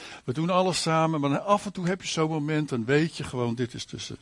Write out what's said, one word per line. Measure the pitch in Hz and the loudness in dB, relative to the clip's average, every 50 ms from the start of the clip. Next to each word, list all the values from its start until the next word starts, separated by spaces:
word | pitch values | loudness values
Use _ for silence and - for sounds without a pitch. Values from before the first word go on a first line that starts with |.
| - - - - - | -16 -16 -18 -10 -6
we | 135 | -4
doen | 120 151 165 180 | -2 -2 0 2
alles | 185 180 190 185 160 - | 4 4 4 4 0 0
samen, | - 165 160 160 160 160 160 147 | 0 2 4 4 4 4 2 0
maar | 143 139 143 - | 0 0 0 0
af | - 196 202 202 - | 2 2 2 2 2
en | 208 | -4
toe | - 196 170 | -6 -4 -2
heb | 175 196 190 | -2 -2 -2
je | - - | -4 -4
zo'n | - 165 156 156 | -2 0 0 0
moment, | 160 156 147 156 156 151 151 139 | 0 -2 -2 0 0 0 0 0
dan | 139 120 110 | -2 -2 2
weet | 117 143 151 165 160 - | 2 4 4 4 2 -2
je | - - | -6 -10
gewoon: | - - 123 120 117 113 | -6 -4 -2 0 0 0
"Dit | 120 123 117 - | -2 -4 -4 -4
is | 110 - | -10 -12
tussen, | - - - - - - - | -10 -10 -12 -10 -10 -12 -14